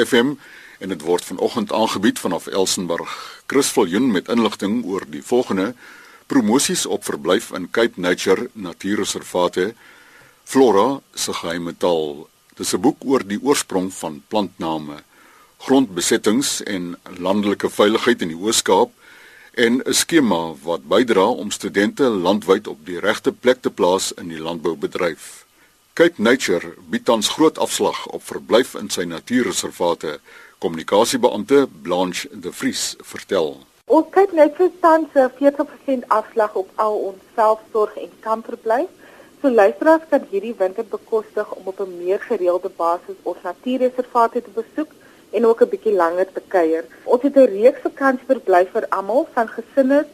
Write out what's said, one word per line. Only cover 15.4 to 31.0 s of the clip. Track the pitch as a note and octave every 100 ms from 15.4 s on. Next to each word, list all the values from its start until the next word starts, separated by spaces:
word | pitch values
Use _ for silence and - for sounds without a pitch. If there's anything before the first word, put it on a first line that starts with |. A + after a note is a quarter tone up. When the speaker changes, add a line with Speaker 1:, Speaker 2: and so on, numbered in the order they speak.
| _ _
Speaker 1:
grondbesettings | - C3+ B2 F2 - A2+ A2 A2+ C#3 -
en | - G2 F2 - - F2
landelike | F2+ G#2 G2+ G2 F#2+
veiligheid | - G#2 A2 A#2 A#2+
in | F2+
die | D#2+
Oos-Kaap | G#2 A2+ - G#2 B2 _ - - - - - -
en | A#2 B2+
'n | -
skema | B2+ - - E3 E2+ E2 D#2
wat | E2 E2 D2
bydra | F#2+ B2+ G2 G2+
om | B2 G2+
studente | - G#2 F2+ G#2 A2
landwyd | C3+ G#2 F2 G#2 G#2+ A2+ G#2+
op | - D2+
die | F2
regte | F#2 G#2+ C3+
plek | G#2 B2 C3
te | C3
plaas | - F2+ F#2 -
in | - F2+
die | D#2+
landboubedryf. | D#2+ E2+ E2+ D#2 F2+ - F2 D2+ - - _ _ _ _ _
Cape | - E3+ -
Nature | A2 C3+ - F2 E2+ - -
bied | A#2+ -
tans | A#2 G2+
groot | - D#3 D#3
afslag | A2+ - F#2+ - -
op | -
verblyf | - - - G#2+ C3+ -
in | G#2
sy | -
natuurreservate. | F2 D#2+ - B2 A2+ E2+ E2 - F2 E2 D#2+ D2 _ - - _
Kommunikasiebeampte | G2 E2 - G#2